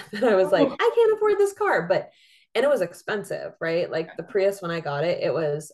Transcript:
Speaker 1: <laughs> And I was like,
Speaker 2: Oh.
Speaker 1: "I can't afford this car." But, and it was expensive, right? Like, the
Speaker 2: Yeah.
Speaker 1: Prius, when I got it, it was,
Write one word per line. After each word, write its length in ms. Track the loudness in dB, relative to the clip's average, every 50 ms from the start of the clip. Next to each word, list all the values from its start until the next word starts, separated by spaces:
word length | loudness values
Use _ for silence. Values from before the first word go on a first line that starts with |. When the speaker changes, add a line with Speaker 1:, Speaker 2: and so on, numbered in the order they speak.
| -14
Speaker 1:
<laughs> 100 | -12 -4
And 120 | 0 2
I 100 | 4 4
was 160 | 4 4 4
like, 180 | 4 4 4 2
Speaker 2:
Oh. 80 | 2 2
Speaker 1:
"I 120 | 0 2 4
can't 180 | 4 4 4 4
afford 220 | 2 2 2 2 2
this 140 | 2 0 0
car." 340 | -2 0 0 0 0 0
But, 240 | 0 0 0 -2 -6 _ _ _ _ _ _ _ _ -2
and 80 | 0 2
it 40 | 2
was 120 | 2 2
expensive, 720 | 0 -4 -6 -10 -8 -6 -6 -6 -6 -6 -8 -8 -8 -10 -10 -6
right? 280 | -4 -2 -2 -2 -2 -2
Like, 240 | -4 -6 -6 -8 -10
the 60 | -14 -10
Speaker 2:
Yeah. 80 | -4
Speaker 1:
Prius, 300 | -2 0 0 0 0 -2
when 100 | -6 -6
I 80 | -6 -6
got 220 | -6 -4 -4 -2 -2
it, 180 | -2 -2 -2 -2
it 100 | -2 -2
was, 380 | -2 -2 -2 -4 -6 -8 -12